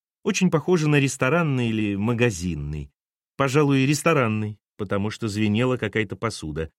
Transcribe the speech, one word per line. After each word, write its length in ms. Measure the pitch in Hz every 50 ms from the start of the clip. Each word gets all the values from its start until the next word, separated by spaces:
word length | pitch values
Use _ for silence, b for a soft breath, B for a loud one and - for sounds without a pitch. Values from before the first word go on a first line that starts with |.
| _ _ _ _ _
очень 260 | - 226 - 190 175
похожий 380 | 147 156 - - 180 175 156 151
на 100 | 147 143
ресторанный 720 | 139 135 - - 131 131 147 175 170 151 135 127 120 117
или 260 | 113 107 107 104 101
магазинный. 960 | 98 101 117 120 113 120 120 98 80 87 90 82 73 71 73 76 76 71 71 _ _ _ _ _ _ _ _ _
Пожалуй, 480 | - 139 135 123 151 151 139 139 135 131
ресторанный, 760 | 135 151 143 - 170 165 143 127 110 107 107 107 107 104 - _ _ _ -
потому 320 | 107 92 107 101 98 107
что 180 | 104 - - 113
звенела 480 | 98 104 110 107 104 110 123 127 127
какая-то 400 | 117 - 104 - 113 110 95 98
посуда. 540 | 92 - 113 107 - - 78 76 78 80 76 -